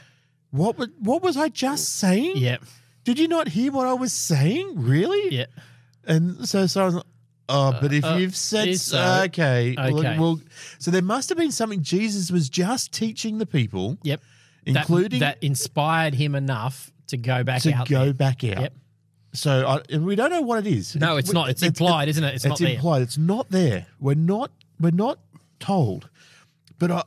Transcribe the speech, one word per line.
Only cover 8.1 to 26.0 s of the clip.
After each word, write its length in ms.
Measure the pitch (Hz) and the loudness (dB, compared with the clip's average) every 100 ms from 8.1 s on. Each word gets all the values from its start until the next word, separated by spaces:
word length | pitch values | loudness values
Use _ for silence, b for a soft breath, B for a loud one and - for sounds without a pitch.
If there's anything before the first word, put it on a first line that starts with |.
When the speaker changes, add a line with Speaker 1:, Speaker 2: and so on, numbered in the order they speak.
Speaker 2:
uh, 60 | 170 | 2
Speaker 1:
you've 180 | 185 185 | 0 -2
said 320 | - 214 180 | -2 0 0
Speaker 2:
if 100 | 185 | 0
Speaker 1:
so, 180 | - 165 | -2 0
Speaker 2:
so, 240 | 180 185 | 2 2
Speaker 1:
okay, 500 | 190 170 151 123 120 127 | 2 0 2 2 0 0
well, 220 | 131 147 | 0 0
Speaker 2:
okay. 200 | 151 131 | 0 2
Speaker 1:
well," 200 | 165 165 - B B B | 2 0 -6 B B B
so 140 | - | 0
there 100 | 185 | 2
must 280 | 180 247 262 | 2 -2 -2
have 80 | 339 | 0
been 120 | 320 | 0
something 320 | 196 226 202 | 0 -4 -2
Jesus 480 | 143 185 220 202 175 | -2 0 0 -2 0
was 180 | 180 135 | 0 0
just 440 | 175 180 254 - | 0 -2 -2 -4
teaching 460 | - 226 220 226 214 | -4 -6 -4 -6 -4
the 80 | 220 | -2
people, 520 | 151 107 95 95 160 | 0 -2 -2 -4 -4
Speaker 2:
Yep. 160 | 147 139 b b b b - | -4 -6 b b b b -2
That, 100 | 135 | 0
Speaker 1:
including 420 | 151 170 202 247 | 2 2 2 0
Speaker 2:
that 240 | 147 - | -2 -2
inspired 720 | 131 135 - - 151 165 160 | -2 -2 -4 -2 0 2 0
him 220 | 131 147 143 | 0 -2 -2
enough 560 | 135 120 120 131 - _ - | -2 -2 -4 -8 -16 _ -10
to 80 | 123 | -6
go 260 | 120 123 | -2 -2
back 200 | 120 123 | 0 0
Speaker 1:
to 100 | 156 | 2
Speaker 2:
out 140 | 135 127 | 0 2
Speaker 1:
go 160 | 139 | 2
Speaker 2:
there. 100 | 135 | 2
Speaker 1:
back 300 | 131 135 131 | 2 0 0
out. 160 | 120 92 | -2 -2
Speaker 2:
Yep. 140 | 139 - _ _ _ _ _ | -6 -8 _ _ _ _ _
Speaker 1:
So 320 | - 151 131 131 | -4 0 2 2
I, 140 | 139 - | 0 -2
and 160 | 151 | -2
we 100 | 170 | 0
don't 140 | 202 269 | 0 2
know 140 | 349 | 0
what 160 | 247 226 | 0 -2
it 120 | 208 | 0
is. 240 | 127 - | -2 -2
Speaker 2:
No, 220 | 151 160 151 | -2 0 0
Speaker 1:
It, 40 | |
Speaker 2:
it's 80 | 156 | 0
Speaker 1:
we, 20 | |
Speaker 2:
not. 160 | 180 135 | 0 0
It's 140 | 131 | 0
Speaker 1:
it, 60 | 175 | 0
Speaker 2:
implied, 400 | 165 175 165 143 | 2 2 2 2
Speaker 1:
it, 20 | |
Speaker 2:
isn't 140 | 156 | 0
it? 100 | 147 | -2
It's 100 | 131 | 0
Speaker 1:
it's 60 | 139 | -2
Speaker 2:
not 80 | 147 | 0
there. 160 | 165 | 0
Speaker 1:
implied. 260 | 120 165 143 | 0 0 2
It's 160 | 123 143 | 0 0
not 320 | 160 214 - | 0 0 0
there. 360 | 185 165 92 87 - | 2 2 0 -6 -6
We're 160 | 139 | -2
not, 360 | 147 165 208 285 _ _ - | 0 2 0 -4 _ _ -2
we're 120 | 165 | 0
not 280 | 170 226 311 _ - _ - | 2 0 -4 _ -20 _ -12
told. 520 | - 196 120 92 | -2 2 2 -2